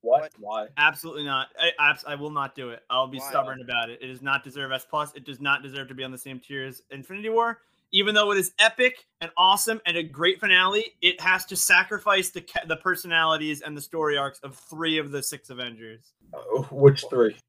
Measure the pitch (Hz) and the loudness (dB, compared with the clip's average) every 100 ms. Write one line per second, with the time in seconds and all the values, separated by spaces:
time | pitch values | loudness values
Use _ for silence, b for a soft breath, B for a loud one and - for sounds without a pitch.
0 | - 160 156 _ 104 110 107 - 151 147 | 2 2 0 _ -10 -10 -8 2 2 2
1 | 165 147 143 135 135 - 170 165 147 151 | -12 -10 -4 -4 -4 -2 -2 2 0 0
2 | - 143 147 151 135 139 127 117 _ 127 | -6 -10 -6 -6 -6 -8 -12 -12 _ -2
3 | 131 131 135 135 131 131 123 120 117 120 | -2 -6 -4 -2 -4 -8 -6 -4 -4 -10
4 | 131 127 139 135 135 135 135 131 - 156 | -14 -10 -4 -4 -4 -12 -6 -6 -4 -6
5 | 147 143 127 131 143 139 135 139 131 131 | -4 -10 -18 -8 -2 -2 -2 -12 -12 -10
6 | 131 127 135 127 _ 139 135 127 _ 139 | -10 -10 -14 -16 _ -10 -10 -12 _ -18
7 | 131 190 214 226 233 226 _ _ _ 190 | -14 -10 0 2 2 -2 _ _ _ 2
8 | 202 214 208 196 185 - 220 220 254 247 | 4 4 4 2 0 4 2 4 0 0
9 | _ _ 165 - 185 202 - 220 175 170 | _ _ -8 2 4 4 0 -2 -2 -2
10 | 165 135 175 185 208 185 185 208 226 _ | -4 0 0 0 4 4 4 0 -4 _
11 | 175 180 185 185 - 185 - 180 190 208 | 0 2 0 0 0 -4 4 4 2 -2
12 | - 196 185 170 - - 160 160 185 175 | 0 0 0 -8 -8 -8 -4 -4 -2 -4
13 | 180 165 160 156 151 147 151 147 143 165 | 0 2 2 2 -2 -6 -8 -12 -8 -2
14 | 151 143 139 - 139 131 - 156 160 156 | 0 0 -2 -6 -18 -18 -18 -6 -2 -2
15 | 143 139 135 139 _ 123 123 113 113 110 | -2 -6 -8 -10 _ -12 -12 -12 -18 -20
16 | _ _ _ 67 - 120 139 139 139 139 | _ _ _ -16 -4 -2 -2 8 8 8
17 | - 131 113 - | -2 2 2 0